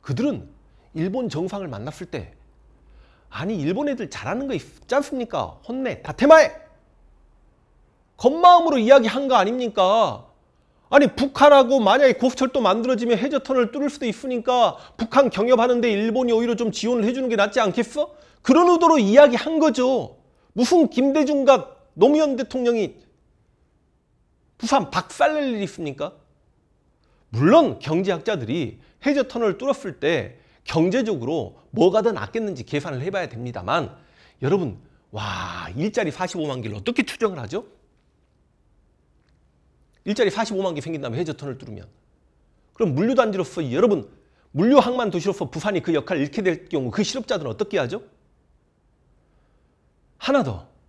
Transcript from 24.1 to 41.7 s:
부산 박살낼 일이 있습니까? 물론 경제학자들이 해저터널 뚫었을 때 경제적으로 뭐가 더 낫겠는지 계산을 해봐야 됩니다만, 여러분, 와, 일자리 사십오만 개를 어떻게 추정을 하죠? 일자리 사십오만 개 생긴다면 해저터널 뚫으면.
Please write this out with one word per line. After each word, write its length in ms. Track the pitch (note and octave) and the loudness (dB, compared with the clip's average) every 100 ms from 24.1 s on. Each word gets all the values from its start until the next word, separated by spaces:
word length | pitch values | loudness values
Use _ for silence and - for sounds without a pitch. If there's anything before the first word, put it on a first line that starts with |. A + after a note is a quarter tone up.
| _ _ _ _ _ | _ _ _ _ _
부산 320 | A3+ C#4 F#3 | 0 0 0
박살낼 640 | - - - C#4+ D#4 C#4 | -6 -8 0 0 0 -4
일이 100 | A3 | -4
있습니까? 480 | G3 - D#3+ C3 D3+ - _ _ _ _ _ _ _ _ _ _ _ | -6 -8 -10 -8 -10 -12 _ _ _ _ _ _ _ _ _ _ _
물론 480 | A2+ D3+ D4+ C4+ A#2 | 0 6 6 4 -2
경제학자들이 1000 | - D#3+ F#3+ E3+ - G3+ A2 D#3 B2 - _ _ C#4 | -4 -4 -2 -4 -4 -6 -4 -6 -6 -10 _ _ -2
해저터널 500 | C#4+ B3+ A#3 A3 F3+ | -2 -2 -2 -4 -2
뚫었을 420 | C4+ B3+ G3 D3+ | -4 -6 -6 -4
때 400 | C#3+ D#3+ G#2 - _ _ | -2 -2 -4 -14 _ _
경제적으로 920 | - D#3+ E3+ A3+ A3+ E3 A#2 D#3+ G#2+ - _ | -6 0 0 0 -2 -4 -4 -6 -6 -12 _
뭐가 320 | - F3+ G#3 | 2 2 4
더 100 | G#3+ | 0
낫겠는지 520 | G#3 G#2 A3+ G#3+ D3+ | -4 -6 -6 -8 -8
계산을 380 | A2 D3 E3 C3 | -6 -6 -6 -8
해봐야 260 | D#3 G3 E3+ | -6 -6 -8
됩니다만, 680 | A2+ B2 A2 F2+ D#3 C#3+ - _ _ _ _ | -10 -12 -10 -4 -4 -4 -12 _ _ _ _
여러분, 360 | C3 F#3+ D#3 F#2+ _ _ _ | -2 -2 -2 -10 _ _ _
와, 580 | G#2 G2+ F#2 F2 F2 F2 | -12 -8 -8 -10 -12 -12
일자리 380 | G2 G3 A3+ F#3 | -6 -4 -2 -4
사십오만 480 | - F3+ F3+ D3+ B2+ | -6 -8 -6 -6 -6
개를 160 | A2 G#2 | -8 -8
어떻게 260 | - A#3+ | -6 -4
추정을 340 | A#3 - A3 E3+ | -4 -4 -6 -4
하죠? 240 | A2 E3+ A#3 _ _ _ _ _ _ _ _ _ _ _ _ _ _ _ _ _ _ _ _ _ _ _ | -10 -10 -12 _ _ _ _ _ _ _ _ _ _ _ _ _ _ _ _ _ _ _ _ _ _ _
일자리 260 | - G#3 G#3 | -6 0 0
사십오만 440 | G#3+ A3 F#3+ G3 | 0 -4 -4 -4
개 60 | D#3 | -6
생긴다면 380 | D#3+ D#3+ C3 A#2 | -8 -8 -8 -6
해저터널 400 | E3 D3 C#3+ C3 | -6 -8 -12 -14
뚫으면. 280 | B2 | -14